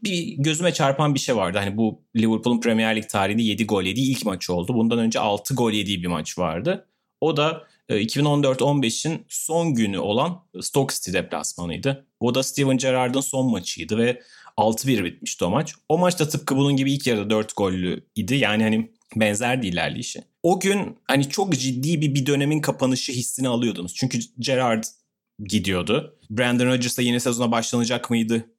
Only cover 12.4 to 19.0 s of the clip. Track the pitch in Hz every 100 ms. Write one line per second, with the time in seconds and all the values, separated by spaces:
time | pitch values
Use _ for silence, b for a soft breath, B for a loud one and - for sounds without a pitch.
12.4 | 131 - 139 131 131 127 127 131 - 131
13.4 | 131 101 87 - 85 110 117 127 B B
14.4 | B - 107 113 135 117 90 - - -
15.4 | 87 110 151 - _ 156 180 175 151 147
16.4 | - 135 143 139 135 139 131 110 101 110
17.4 | 107 - 98 92 90 - - - 98 135
18.4 | 104 107 110 110 110 _